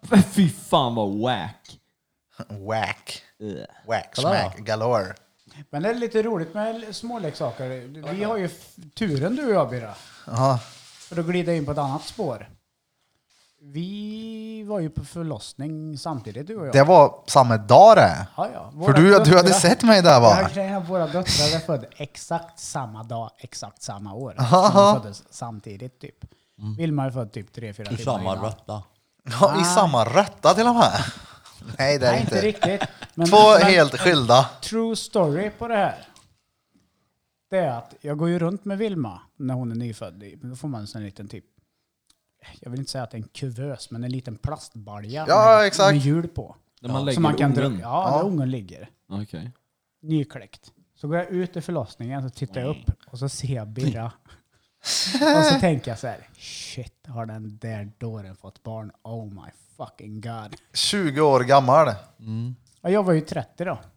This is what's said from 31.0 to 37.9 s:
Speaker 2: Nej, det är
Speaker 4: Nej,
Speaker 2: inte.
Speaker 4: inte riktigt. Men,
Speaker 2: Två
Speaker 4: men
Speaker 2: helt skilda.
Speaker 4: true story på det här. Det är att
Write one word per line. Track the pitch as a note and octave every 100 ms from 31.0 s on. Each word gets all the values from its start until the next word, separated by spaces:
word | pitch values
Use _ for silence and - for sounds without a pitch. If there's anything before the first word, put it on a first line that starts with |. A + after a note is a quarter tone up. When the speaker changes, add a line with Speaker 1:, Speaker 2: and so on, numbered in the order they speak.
| B2 - - - - - A2 -
Speaker 2:
Nej, | C3+ C#3+
det | B2+
är |
Speaker 4:
Nej, | B2
Speaker 2:
inte. | A2+ A2
Speaker 4:
inte | G#3
riktigt. | G#3 E3+ G3 - - - -
Men, | E3+
Speaker 2:
Två | G#3 G#3+ G#3
Speaker 4:
men | F#3+
Speaker 2:
helt | F#3 D3 D3
skilda. | F#3 D#3+ A#2+ B2 C3+ -
Speaker 4:
true | - A3+ A3+ A3
story | - A3 D#3+ C#3+ G#3+
på | G#3 A#3
det | A3
här. | F3+ - - _ _ _ _ _ _ _ _ _ _ _ _ _ _
Det | F#3+
är | E3 A#2
att | -